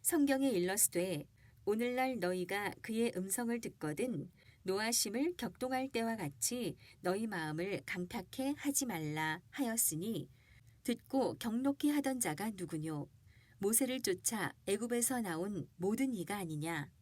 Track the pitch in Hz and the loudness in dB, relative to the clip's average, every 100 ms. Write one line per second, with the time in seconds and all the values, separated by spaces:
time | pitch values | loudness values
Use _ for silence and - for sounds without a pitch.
0 | - 339 285 269 269 196 180 208 - 170 | 4 4 6 6 4 4 2 2 2 2
1 | 185 156 - - - - - 214 240 247 | 0 -2 -6 -18 -20 -6 -2 0 2 2
2 | 262 240 180 185 175 202 202 - - 220 | 0 0 0 0 -2 -2 -4 -6 -4 0
3 | 233 - 190 196 233 233 - - 151 151 | 0 0 -4 -2 0 -2 -4 -6 -4 -2
4 | 254 170 - - - - 185 190 220 240 | -2 -2 -6 -14 -20 -10 -2 0 2 0
5 | 214 226 320 349 208 - 254 262 269 233 | 0 0 0 0 -6 -4 -2 -2 0 -2
6 | 226 220 151 143 - 247 196 - - - | 0 -2 -4 -2 -4 -2 -4 -6 -18 -4
7 | 180 190 226 185 156 156 185 190 - 185 | -2 0 -2 -2 -2 -2 -2 -4 -4 -6
8 | 180 226 180 - 269 294 294 277 254 170 | -4 -6 -6 -2 -2 0 0 2 0 -2
9 | 151 151 156 160 - - 247 226 - 156 | -2 0 0 0 -6 -2 0 2 2 0
10 | 202 202 180 - - - - - - 233 | -2 -4 -6 -16 -20 -20 -20 -6 -2 -2
11 | - 269 226 - 233 226 269 277 294 294 | 0 2 2 0 -2 0 0 2 2 4
12 | 269 262 185 151 214 196 170 160 160 151 | 2 0 0 0 -4 -4 -4 -4 -2 -4
13 | - - - - - - 196 220 262 254 | -6 -12 -20 -20 -20 -2 2 4 2 0
14 | - 185 - 226 170 - - 208 233 240 | 0 0 0 0 -2 -2 -2 0 0 0
15 | 240 254 202 160 196 196 - - 185 220 | 2 0 0 -2 -2 -4 -6 -2 0 2
16 | 269 220 160 202 170 151 160 160 143 - | 2 0 -4 -4 -2 -2 -2 -4 -6 -12